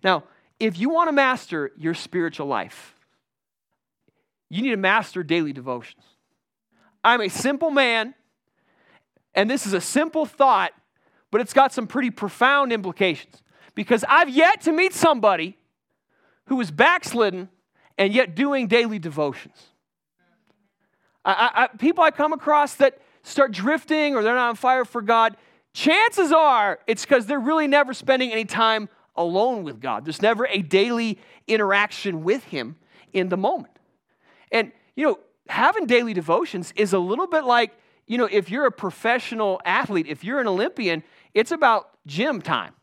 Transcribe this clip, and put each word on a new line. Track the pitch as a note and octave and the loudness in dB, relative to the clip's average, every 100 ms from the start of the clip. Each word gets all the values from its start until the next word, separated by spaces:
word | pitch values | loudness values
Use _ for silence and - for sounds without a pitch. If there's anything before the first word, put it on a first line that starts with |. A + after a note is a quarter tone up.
Now, | F#3+ F3 - _ _ _ | 2 0 -2 _ _ _
if | A3 E3+ | -4 -2
you | A#3+ | -2
want | E4 E4+ | 0 0
to | |
master | C#4+ C4+ B3+ - E3 C#3 - | 2 2 0 -6 -8 -8 -6
your | D#3+ | -6
spiritual | E3+ - F3+ E3 - C#3+ | -6 -6 -4 -4 -6 -4
life, | A#2+ F2+ - - _ _ _ _ _ _ _ _ _ _ _ _ _ _ _ _ | -4 -6 -14 -20 _ _ _ _ _ _ _ _ _ _ _ _ _ _ _ _
you | E3 | -4
need | C4 | -2
to | A3 | 0
master | F#3+ G#3+ G3+ F#3 | 2 2 0 -8
daily | D#3+ E3+ D3+ | -2 0 0
devotions. | C3 B2+ B2 A2+ - _ _ _ _ _ _ _ _ _ _ | -6 -8 -10 -10 -20 _ _ _ _ _ _ _ _ _ _
I'm | A3 A#3+ | 2 2
a | G3+ | 0
simple | - C4 C#4 E4 | -2 -2 -2 0
man, | C#4 B3+ A3+ A3 - _ _ _ _ _ _ _ _ _ _ _ | 2 2 0 -4 -10 _ _ _ _ _ _ _ _ _ _ _
and | - G#3 | -2 0
this | C4 G3+ | -2 -2
is | |
a | F#3+ | -4
simple | - C4 D#4+ D#4+ | -2 -2 -2 -2
thought, | D4 _ C4+ A3+ - _ _ _ _ _ _ | -6 _ 2 4 -2 _ _ _ _ _ _
but | G#3+ | -2
it's | A#3+ | 2
got | - C4+ | 4 4
some | - A3+ | 2 -6
pretty | B3 C4 | -4 -4
profound | - G3+ - B3+ C#4 C#4 | -4 -10 0 2 2 0
implications, | A3+ F#3+ D#3+ F#3+ D3+ - _ _ _ _ | -2 -6 -2 -2 -2 -10 _ _ _ _
because | - G#3 A#3+ - | -10 0 0 4
I've | C#4+ E4+ | 4 4
yet | C4 E4 G#4+ | 4 4 4
to | - | 0
meet | D#4+ F#4 | 0 0
somebody | - E4 C#4 G#3 F3+ E3 - _ _ _ _ _ _ _ _ _ | 2 2 4 2 0 -4 -12 _ _ _ _ _ _ _ _ _
who | C4+ | -4
is | G#3 | -4
backslidden | D3 C#4 F4 - A#3 G#3+ F3+ F#3 _ _ _ _ - | 2 2 2 -4 -2 0 -2 -12 _ _ _ _ -4
and | G3 | 0
yet | G#3+ A3+ E3 | 2 0 0
doing | C#4 C#4 A3+ | -2 0 2
daily | A#3 A#3 G#3+ | 0 0 -4
devotions. | E3 D3 D3 B2+ - _ _ _ _ _ _ _ _ _ _ _ _ _ _ _ _ _ | -8 -4 -4 -6 -18 _ _ _ _ _ _ _ _ _ _ _ _ _ _ _ _ _
I, | - | -2
I, | C#4+ A#3 - | 2 2 2
I, | B3+ G#3+ | 0 2
people | C#4 F4 | -2 4
I | D#4+ | 2
come | - D4+ | 2 -2
across | D4+ - D4+ D4 - | -2 0 2 2 2
that | C#4 - _ _ | 0 0 _ _
start | - - C4+ | -10 0 0
drifting | F#3 G3+ D#4 - D#4 D4 | 0 -2 -2 0 0 0
or | C4+ | 0
they're | G#3+ | 0
not | B3 A#3+ | 2 0
on | A3+ | 0
fire | B3+ C4 | 0 0
for | A#3+ A#3+ | -2 -6
God, | G#3 A#3 A3+ G#3+ _ _ _ | 0 2 2 0 _ _ _
chances | - - F4 A4+ G#4 E4+ | -2 2 4 2 2 2
are | D#4+ D4+ B3 G#3 E3 - | 4 6 4 2 -2 -4
it's | A3 | -6
'cause | - C4+ G#3 | 2 0 2
they're | C#4+ | -4
really | A#3+ D#4+ D4+ | 0 0 2
never | C#4+ C#4 | 2 2
spending | B3+ - C4 B3+ | -4 0 0 0
any | A3 | -4
time | A3+ G3 A3+ A3 G#3 _ _ - | -4 0 0 0 -4 _ _ -4
alone | E3+ F#3 A#3+ A#3 | -2 0 0 -2
with | D#3+ A2+ | -8 -10
God. | B2+ A2 | -6 -6
There's | C#3+ D3+ | -6 -2
never | G#3 A3 B3 | 0 0 -2
a | G3 | -4
daily | E3 F#3+ G#3+ A#3 A3+ G3+ _ - - | 0 0 2 -2 -4 -6 _ -20 -4
interaction | A3 G3+ G3 G#3 - G3+ E3 | -2 2 0 0 -4 -6 -6
with | D#3+ B3 | -2 -4
him | - D#3 A#2 D#3+ _ _ _ | -4 -10 -10 -14 _ _ _
in | F#3+ F#3 | -4 -2
the | F#3+ | -2
moment. | G#3 E4+ - _ _ _ _ _ _ _ _ | -2 -4 -8 _ _ _ _ _ _ _ _
And, | A3+ A3 _ _ - | -4 -4 _ _ -2
you | D4+ | -2
know, | G#3 _ _ _ | -2 _ _ _
having | - C4 A4 D4 | 0 2 2 2
daily | B3 A#3+ | 2 2
devotions | F#3+ D#3 E3+ E4+ F#3 E3+ - | -4 0 0 0 -8 -10 -2
is | G#3 | 0
a | F#3+ | 0
little | F3+ A#3 F#4 | 0 -4 -2
bit | D#4+ | -2
like, | C4 A#3+ A3+ _ _ _ _ | 2 2 0 _ _ _ _
you | A#3+ | -2
know, | A3 | 0
if | G3+ E3+ | 0 -2
you're | A3+ C#4 | -2 -2
a | |
professional | - G3 - A3+ A#3+ - A3+ G#3 F#3 | -2 -10 -4 -2 -2 -2 -4 -2 -2
athlete, | - G3 B3+ F#3+ D3+ | -2 -2 0 -4 -4
if | D3 | -8
you're | F3+ C#4 | -6 -4
an | A#3 | -2
Olympian, | F#3 A#3 - G3+ E3 - _ _ | 0 -2 -2 -4 -4 -6 _ _
it's | G3+ A#3 | -2 -2
about | D#4+ C#4 A3 - _ - | 2 2 2 -2 _ -12
gym | C#3+ C4 A#3+ | -4 -2 -4
time | D3+ C3+ F2+ _ | -4 -4 -4 _